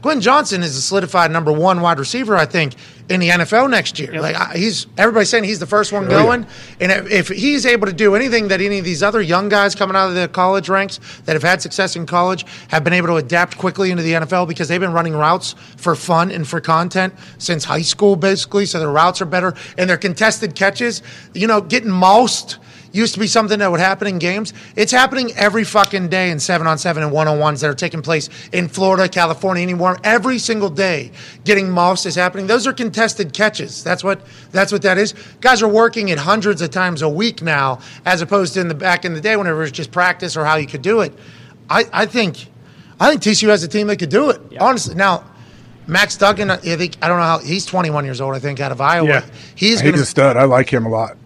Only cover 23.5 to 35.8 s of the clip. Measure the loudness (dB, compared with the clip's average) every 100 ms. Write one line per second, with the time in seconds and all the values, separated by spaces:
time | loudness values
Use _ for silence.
23.5 | 0 0 2 0 0 -4 -2 -2 -4 -8
24.5 | -12 -12 -2 2 4 2 0 -4 0 0
25.5 | 0 0 2 2 0 -2 0 0 -2 -2
26.5 | 0 0 0 -2 -2 -2 0 2 2 0
27.5 | 0 -2 -2 -6 -6 -2 -2 -2 -16 -8
28.5 | -4 -4 0 2 2 2 2 0 0 -2
29.5 | -2 -2 0 0 0 2 2 2 -4 -4
30.5 | -2 -2 -2 -2 -2 -6 -16 -20 -8 0
31.5 | 2 2 2 2 2 -2 -2 -2 -2 -2
32.5 | 0 0 -4 -6 0 -2 0 -6 0 -2
33.5 | 0 -12 -10 -4 -2 -2 -4 -8 -20 -6
34.5 | 0 0 2 2 2 0 -4 -20 0 2
35.5 | 4 4 4